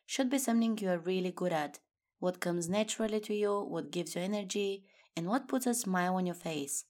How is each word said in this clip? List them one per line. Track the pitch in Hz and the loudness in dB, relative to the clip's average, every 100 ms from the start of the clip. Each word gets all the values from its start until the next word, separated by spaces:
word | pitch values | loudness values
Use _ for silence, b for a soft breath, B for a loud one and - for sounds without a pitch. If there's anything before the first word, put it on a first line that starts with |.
| - | -4
should | - 254 | 0 2
be | 269 | 2
something | 254 233 226 208 | 2 4 4 2
you | 190 | 2
are | 175 | 2
really | 170 185 180 | 2 0 0
good | 175 180 | 0 0
at, | 160 147 - _ _ _ _ | 0 -2 -6 _ _ _ _
what | 180 180 | -2 0
comes | 175 175 170 | 0 0 0
naturally | 208 220 - 220 214 | 0 0 0 0 0
to | 214 208 | -2 0
you, | 208 202 | 2 0
what | - 170 151 | -2 -4 -4
gives | 175 165 175 | -4 -4 -4
you | |
energy, | 190 208 185 208 202 196 b b b 170 | -2 -2 -2 -2 -2 -4 b b b -6
and | 175 | -2
what | 262 277 | -2 0
puts | 262 247 | 0 0
a | 233 | 0
smile | 190 185 180 185 | 0 2 2 2
on | 180 | 0
your | |
face. | 175 170 151 139 - | -2 -4 -4 -4 -6